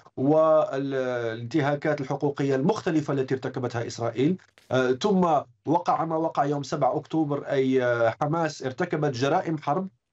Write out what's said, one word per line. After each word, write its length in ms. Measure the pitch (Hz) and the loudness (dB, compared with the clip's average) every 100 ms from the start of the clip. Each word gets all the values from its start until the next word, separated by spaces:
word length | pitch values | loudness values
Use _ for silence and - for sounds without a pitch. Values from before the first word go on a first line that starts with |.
| - - | -12 -2
والانتهاكات 1800 | 135 156 160 156 - 139 139 135 127 123 117 113 117 160 139 147 156 147 | 2 4 6 6 4 -2 -2 -2 -2 -2 -2 -4 -2 0 0 0 0 -2
الحقوقية 540 | 131 143 143 - 139 135 | -2 -2 -2 0 0 2
المختلفة 580 | 165 - 180 156 147 | 2 0 0 0 0
التي 200 | 139 131 | -2 -2
ارتكبتها 540 | 131 127 131 120 117 117 | -2 -4 -4 -4 -4 -6
إسرائيل، 500 | - 117 117 147 185 _ _ - | -4 -4 0 0 -2 _ _ -4
آه، 200 | 127 127 | 0 2
ثم 500 | 127 208 185 175 143 - _ 131 | 2 2 2 4 2 -2 _ -2
وقع 400 | 170 175 156 165 | 0 0 0 0
ما 100 | 160 | -2
وقع 300 | 160 - 143 | -2 0 -2
يوم 180 | 143 | -2
سبعة 320 | 139 156 131 147 | -4 0 0 0
أكتوبر، 460 | - 160 147 143 | -2 -2 -2 -2
أي، 400 | 139 139 131 131 | -2 0 2 2
آه، 320 | 123 117 113 - | 2 4 2 2
حماس 420 | 147 165 160 - | -2 0 -2 -4
ارتكبت 480 | 131 - 175 160 147 | -6 -4 -2 0 -2
جرائم 460 | 120 139 175 165 151 | 0 0 0 0 -4
حرب، 300 | 143 160 190 - _ | -2 -2 -4 -10 _